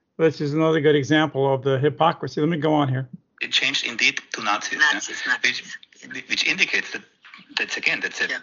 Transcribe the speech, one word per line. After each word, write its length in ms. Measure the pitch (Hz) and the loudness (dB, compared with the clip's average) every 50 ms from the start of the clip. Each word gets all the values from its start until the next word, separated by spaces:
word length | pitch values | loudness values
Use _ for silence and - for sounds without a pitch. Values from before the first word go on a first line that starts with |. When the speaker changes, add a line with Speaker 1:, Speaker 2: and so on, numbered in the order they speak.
| _ _ _ | _ _ _
Speaker 1:
which 240 | - 160 160 - - | 2 2 2 2 2
is 140 | 156 143 147 | -4 -2 0
another 260 | 160 160 160 160 160 | 2 2 4 4 4
good 160 | 143 156 147 | 4 4 4
example 560 | 151 131 123 151 156 156 156 - 135 135 135 135 | 4 4 4 4 4 4 2 0 0 2 2 2
of 100 | 127 120 | 2 2
the 160 | 139 135 123 | 0 0 2
hypocrisy. 640 | 139 151 143 - 160 170 165 - - 135 - 160 | 2 0 2 4 2 2 2 0 -6 -6 -2 -2
Let 100 | 151 160 | 0 0
me 80 | 175 151 | 0 0
go 160 | 143 156 156 | 0 2 2
on 140 | 147 143 131 | 2 2 2
here. 200 | 127 131 131 - - - _ _ _ - | 0 -2 -4 -8 -12 -20 _ _ _ -8
Speaker 2:
It 120 | - - - | -6 -2 0
changed 340 | - 135 131 139 - - | 0 0 0 -2 -2 -4
indeed 340 | 120 117 110 127 135 143 - - - - | -4 -2 2 2 2 2 0 -8 -8 -10
to 100 | 113 113 | -6 -2
Nazis, 360 | 107 104 104 - - - 143 | 0 0 0 -2 -4 0 2
yeah? 140 | 147 147 147 | 2 2 2
Speaker 3:
Nazis, 300 | 147 - - 107 - - | 0 -4 -8 -10 -8 -4
Nazis. 360 | - 131 - - 123 123 - - - - - - _ _ - - - - | -4 -4 0 0 -2 -2 -2 -10 -12 -16 -18 -18 _ _ -20 -20 -16 -14
Speaker 2:
Which, 160 | 127 - - | -14 -8 -6
which 180 | 113 - - | -4 -2 0
indicates 460 | - 156 185 - - - - - - - | -2 0 0 0 0 0 -4 -4 -4 -10
that 100 | - - _ _ _ _ - - - - _ - | -12 -14 _ _ _ _ -20 -20 -20 -18 _ -6
that's, 220 | - - - - - | -6 -4 -4 -6 -2
again, 220 | - - 160 - | -2 -2 -2 -2
that's 200 | - - - - | -4 -6 -4 -4
a, 80 | - - | -4 -4
Speaker 3:
Yeah. 100 | - - | -4 -6